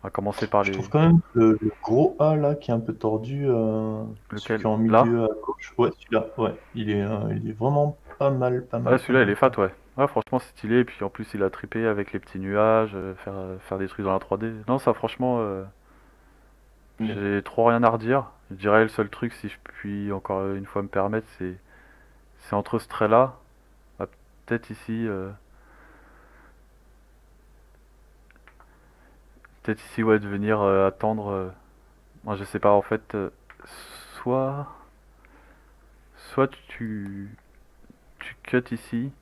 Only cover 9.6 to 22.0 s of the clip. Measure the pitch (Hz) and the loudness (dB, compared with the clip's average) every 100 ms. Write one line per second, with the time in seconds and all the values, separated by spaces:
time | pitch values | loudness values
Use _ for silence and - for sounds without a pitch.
9.6 | 95 - _ - 139 - - 127 - - | -2 -2 _ -2 0 0 -2 -6 -6 -12
10.6 | 107 120 120 - 101 - 107 104 95 - | 0 2 2 -4 -8 -8 -10 -2 -2 -2
11.6 | - 113 113 104 101 101 - 95 95 101 | -8 -2 0 0 -4 -8 -10 -10 -4 2
12.6 | 110 110 110 98 95 92 - 98 92 92 | 4 4 2 -4 -10 -10 -12 -10 -10 -12
13.6 | - 95 95 - 98 95 - 98 113 113 | -8 -6 -6 -4 -2 -2 -2 -4 -4 -8
14.6 | 107 131 - 113 113 - 127 123 107 95 | -4 0 0 0 -4 -4 -2 -2 -2 -6
15.6 | 98 _ _ - _ _ _ _ _ _ | -10 _ _ -20 _ _ _ _ _ _
16.6 | _ _ _ _ 110 98 101 101 - - | _ _ _ _ -6 -4 -2 -2 -2 2
17.6 | 117 117 117 113 113 135 123 - _ 95 | 4 6 4 2 0 -2 -2 -18 _ -6
18.6 | 104 107 110 - 104 - 120 - 104 - | 4 4 4 0 -4 -4 -8 -8 -14 -14
19.6 | - - 101 101 101 98 - 95 98 98 | -20 -14 -8 -6 -4 -6 -4 -2 -2 -6
20.6 | 98 101 98 98 98 110 110 - 92 90 | -6 -6 -4 -2 0 -2 -6 -10 -10 -10
21.6 | _ - - - | _ -20 -20 -20